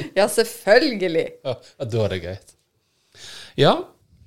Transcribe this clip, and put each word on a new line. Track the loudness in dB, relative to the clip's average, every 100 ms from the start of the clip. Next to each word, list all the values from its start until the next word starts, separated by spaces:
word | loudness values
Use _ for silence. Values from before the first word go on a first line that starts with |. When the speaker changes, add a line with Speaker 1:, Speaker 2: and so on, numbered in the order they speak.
| -4
Speaker 1:
<laughs> |
Ja, | 0 0
selvfølgelig. | 0 -2 -4 4 6 4 0 -2 -2 -4 -6
Speaker 2:
Ja, | -8 -8 -10 -12
ja, |
da | -4 -2
er | 0
det | -2
greit. | -6 -12 -16 _ _ _ _ _ _ -20 -20 -20 -12 0
Ja, | 2 2 -4 _ _ _